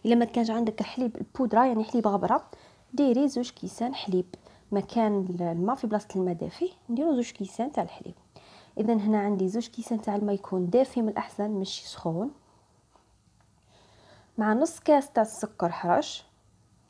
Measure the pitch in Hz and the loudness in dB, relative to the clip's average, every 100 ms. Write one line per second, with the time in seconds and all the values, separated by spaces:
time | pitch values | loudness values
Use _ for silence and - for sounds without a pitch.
0 | 226 233 226 240 226 226 226 220 208 - | 2 4 4 0 0 0 -2 -2 -6 -4
1 | 247 - - - 247 214 262 226 220 240 | -4 -4 -8 -4 2 4 4 2 0 2
2 | 214 196 180 254 - - - - _ 254 | 2 2 2 0 0 -16 -20 -20 _ 2
3 | 277 240 285 247 247 - 180 - 240 277 | 4 4 2 0 -6 -8 -12 -6 -6 -6
4 | - 180 180 - - - - 202 190 240 | -2 -2 -2 -10 -20 -20 -4 -4 -2 0
5 | 214 202 185 175 170 165 190 262 226 214 | 2 2 -2 -2 -2 0 0 -2 -2 -4
6 | - 196 185 170 165 - 359 - - 233 | -2 -2 -2 -2 -8 -4 -6 -6 -6 -2
7 | 330 254 240 - 190 - 247 240 175 - | 2 0 -2 -6 -8 -6 -4 -4 -6 -8
8 | - - _ - - - - - 214 220 | -16 -18 _ -20 -20 -20 -10 -4 0 2
9 | 208 214 202 202 190 220 233 - - 226 | 2 2 2 0 0 -2 -6 -10 -6 -4
10 | 214 208 208 202 - 185 180 240 269 247 | -2 -2 -2 -2 -2 -2 2 2 2 0
11 | 214 214 - - 208 202 190 - - - | -2 -2 -6 -4 -4 -2 -4 -8 -14 -8
12 | 170 165 254 - _ _ _ _ _ _ | -4 -4 -4 -8 _ _ _ _ _ _
13 | _ _ _ _ _ _ _ _ _ _ | _ _ _ _ _ _ _ _ _ _
14 | - - _ - 214 220 330 - - 294 | -20 -20 _ 0 2 4 2 2 4 6
15 | 277 233 220 - 208 - 170 - 175 226 | 4 0 0 -2 -10 -4 -4 -2 2 2
16 | - - - _ _ _ _ _ | 0 -8 -16 _ _ _ _ _